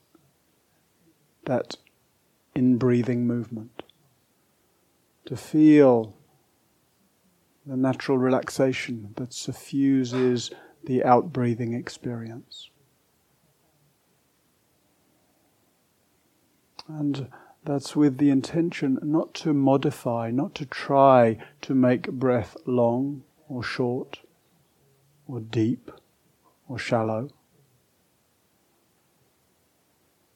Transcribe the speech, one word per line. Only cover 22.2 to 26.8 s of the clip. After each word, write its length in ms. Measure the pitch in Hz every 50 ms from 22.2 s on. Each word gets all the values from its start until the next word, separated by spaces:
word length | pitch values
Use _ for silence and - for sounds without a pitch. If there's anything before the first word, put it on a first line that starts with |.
| 131 131 123 120 101 - - - -
long 560 | - 127 123 120 117 120 127 135 143 147 135 - _ _ _ _ -
or 140 | 139 123
short 560 | 110 - - - 131 120 123 135 - - - - _ _ _ _ _ _ _ _ _ _ _ _ _ _ _ _ _ _ _ _ _ -
or 100 | 135 120
deep 540 | 110 110 - 120 110 113 - - _ - - - _ _ _ _ _ _ _ _ _ _ _ _ _ -
or 80 | 131
shallow. 520 | 110